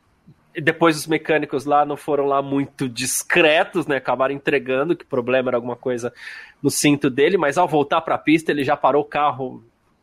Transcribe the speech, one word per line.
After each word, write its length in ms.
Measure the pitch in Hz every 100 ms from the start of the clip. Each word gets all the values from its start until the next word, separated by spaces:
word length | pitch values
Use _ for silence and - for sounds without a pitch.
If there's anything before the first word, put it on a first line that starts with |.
| _ _ - _ _
E 60 | 175
depois 360 | 147 - 170 151
os 80 | 156
mecânicos 580 | 156 156 151 147 143
lá 200 | 143 147
não 120 | 147 143
foram 300 | - 143 139
lá 160 | 139
muito 440 | 139 139 135 - 131
discretos, 1000 | 113 127 - - 175 160 156 202 185 151
né? 100 | 135
Acabaram 380 | - 123 135
entregando 600 | 139 - 143 123 131 160
que 80 | 165
o 40 | -
problema 400 | 131 120 131 127
era 80 | 120
alguma 200 | 120 117
coisa 360 | 131 123 120 - - - - _
no 80 | 143
cinto 380 | - 147 143 143
dele, 300 | 127 151 190
mas 180 | 147 165
ao 100 | 175
voltar 360 | 151 139 165
pra 160 | 160 123
pista 320 | - 156 160
ele 100 | 147
já 140 | 139 147
parou 240 | 135 143
o 40 | 147
carro 580 | 147 147 127 127 123 - _ _ _